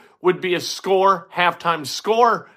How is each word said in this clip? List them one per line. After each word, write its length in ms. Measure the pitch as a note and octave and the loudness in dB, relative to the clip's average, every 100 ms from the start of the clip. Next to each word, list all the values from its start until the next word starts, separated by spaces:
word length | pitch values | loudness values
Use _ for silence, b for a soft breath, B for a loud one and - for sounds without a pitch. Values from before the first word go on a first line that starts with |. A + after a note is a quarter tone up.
| b b | b b
would 220 | F3 E3+ | -2 -2
be 100 | F3 | -2
a 80 | F3 | -4
score, 640 | - - F3+ F#3+ F#3+ F#3 - | -6 -8 -2 2 4 2 -2
halftime 520 | - F3+ F3 E3+ E3 C3+ | -2 0 0 -4 -4 -6
score 640 | - - A3+ A#3+ G3 b | -8 -2 2 2 2 b